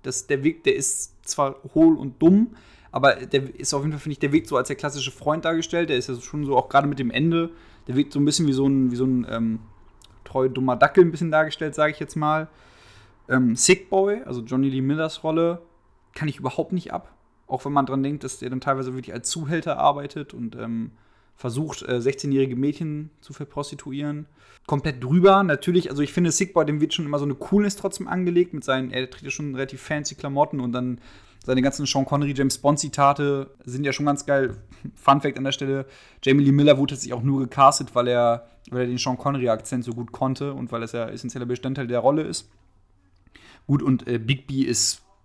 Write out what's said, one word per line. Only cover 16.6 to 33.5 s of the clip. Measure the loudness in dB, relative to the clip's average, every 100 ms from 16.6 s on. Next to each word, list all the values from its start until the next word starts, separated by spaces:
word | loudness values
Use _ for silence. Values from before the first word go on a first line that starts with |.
| -4
nicht | -6 -6
ab. | -10 -12 _ _ _ -10
Auch | -8 -2
wenn |
man | 0 0
dran | -2
denkt, | -2 -4
dass | -8 -10
der | -8
dann | -6
teilweise | -2 -2 -4
wirklich | -8 -10
als | -10 -6
Zuhälter | -6 -4 -4 -4 2
arbeitet | 2 2 -8 -12 -12
und, | -10 -10 -10
ähm, | -8 -8 -8 -14 _ _ _ _
versucht, | -6 -6 -6 -8 -4
äh, | -2
sechzehnjährige | -2 -2 -2 0 0 0
Mädchen | -4 -4 -8 -8 -12 _
zu | -20
verprostituieren. | -16 -12 -10 -10 -12 -12 -8 -6 -8 -12 _ _ _ -4
Komplett | -2 -2 -6
drüber, | 0 6 6 6
natürlich. | 4 0 2 0 0
Also | -4
ich | -2
finde, | 0 0
Sick | 0 0
Boy, | 0
dem | 0 0
wird | -2
schon | -2
immer | -4 -4
so |
eine | -4
Coolness | -6 0 2 2 -2
trotzdem | -8 -8 -6
angelegt | -2 0 2 0
mit | -4
seinen, | -4 -2 -2
er | -6 -8
trägt | -10
ja | -10
schon | -8 -8
relativ | -6 -8 -8
fancy | -8 -6 -6
Klamotten | -10 -4 0 0 0
und | -4
dann | -4 -4 -6 -12 -20 -20 -12
seine | 0 2
ganzen | 2 0 -2
Sean | -2 0
Connery, | 0 0
James | 0 0 2
Bond | 0 0
Zitate | -2 2 2 4 0 -2 -4